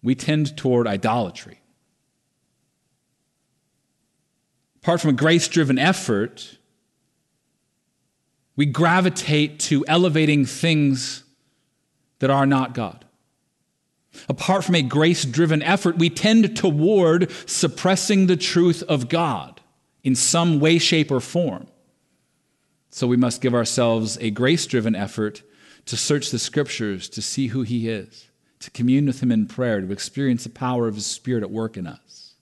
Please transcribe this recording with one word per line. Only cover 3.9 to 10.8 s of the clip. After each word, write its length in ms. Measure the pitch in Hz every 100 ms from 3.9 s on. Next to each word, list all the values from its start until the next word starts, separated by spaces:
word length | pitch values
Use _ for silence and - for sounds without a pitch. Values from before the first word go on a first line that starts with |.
| _ _ _ _ _ _ _ _ _
Apart 180 | - 170
from 80 | 151
a 60 |
grace-driven 640 | 127 151 170 - 165 147 131
effort, 800 | 156 185 - 104 107 - - - _ _ _ _ _ _ _ _ _ _ _ _ _ _ _ _ _ _ _
we 120 | - 147
gravitate 920 | 127 165 180 185 - - 151 151 -
to 220 | - 143 -
elevating 580 | 165 180 156 156 147
things 800 | 131 - 170 156